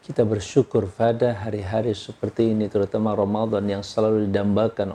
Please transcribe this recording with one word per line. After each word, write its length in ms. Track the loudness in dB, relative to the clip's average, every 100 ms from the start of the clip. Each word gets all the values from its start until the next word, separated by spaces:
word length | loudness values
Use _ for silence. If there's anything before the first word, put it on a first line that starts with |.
kita 240 | -6 0 0
bersyukur 640 | 0 0 0 2 0 -2
pada 400 | 0 0 2 0
hari-hari 640 | -2 -6 -6 -4 -2 -2 -4
seperti 560 | -8 -8 -6 0 2
ini, 160 | 2 0
terutama 480 | 0 0 0 0 2
Ramadan 480 | 0 0 0 0
yang 200 | -2 -4
selalu 440 | -4 0 2 2 2
didambakan 640 | 2 2 2 2 0 -6